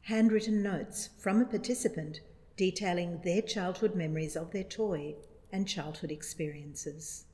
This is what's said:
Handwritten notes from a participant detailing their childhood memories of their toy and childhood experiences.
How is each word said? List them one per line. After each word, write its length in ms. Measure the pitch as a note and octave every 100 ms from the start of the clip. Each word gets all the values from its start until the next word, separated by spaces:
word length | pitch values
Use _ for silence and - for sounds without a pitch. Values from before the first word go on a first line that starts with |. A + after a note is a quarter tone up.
Handwritten 600 | - A3 A3+ G#3+ G#3+ G#3+
notes 480 | G3+ F3 - - - -
from 240 | G3 G#3
a 40 | B3
participant 760 | G3+ G#3+ B3 G#3 E3 D#3 D#3 - - - -
detailing 640 | F#3 F3+ G3+ F3 F3 E3+
their 180 | F3+ F#3
childhood 540 | A3 A3 F3+ F#3 G#3+ F#3
memories 400 | D#3+ D#3 D#3 D#3+
of 160 | E3
their 120 | G3
toy 520 | F#3 - G#3+ D#3+ D3 D3 - - -
and 160 | F#3+ G3
childhood 440 | - D3+ D#3 D#3+
experiences. 1120 | D3+ - - D3+ D3 D3 C#3+ - D3+ - - -